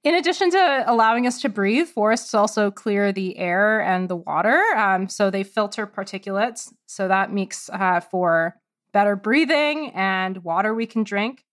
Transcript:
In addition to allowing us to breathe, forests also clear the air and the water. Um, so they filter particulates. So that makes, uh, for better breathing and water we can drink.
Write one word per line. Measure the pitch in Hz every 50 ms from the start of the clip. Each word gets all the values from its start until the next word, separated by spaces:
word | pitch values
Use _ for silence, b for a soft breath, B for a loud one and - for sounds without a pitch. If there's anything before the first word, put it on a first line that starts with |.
| _
In | 285 330
addition | 359 285 330 359 - 392 359
to | 339 392 370 339 277 262 226
allowing | - 240 233 220 220 233 240 247
us | 247 247 -
to | - 262
breathe, | 202 208 196 196 220 269 339
forests | 330 - 233 208 214 226 226 - -
also | - 214 208 214 - 220 208 202
clear | 202 - - 220 202 202 202 202
the | 190 196 190 185 -
air | - 185 175 175 190 208 214 220 214
and | 190 - 185 180 185 180
the | 180
water. | 175 - - 151 156 175 220 262 339 403 453 370
Um, | 254 214 196 190 185 190
so | 185 - - 208 196
they | 190 196 196
filter | 196 - 220 208 208 - - 214
particulates. | 202 _ - 190 196 - 190 - 196 190 196 214 247 233 - - - _ _ _
So | - - - 196 185
that | 190 190 196 -
makes, | - 202 190 - - - - -
uh, | - 190 196 185 180 175
for | 175 - - 180 180 170 165 165 165 170 170 _ _ _ _ _ _ _ -
better | 202 208 208 202
breathing | 196 196 214 240 302 320 262 320 294 302 294 302 311 302 254
and | - 185 190 190 190 185 185 185 190 185
water | 170 170 165 185 202 214 220
we | 226 233
can | 226 - 220 220
drink. | 196 202 202 214 233 269 _ _ _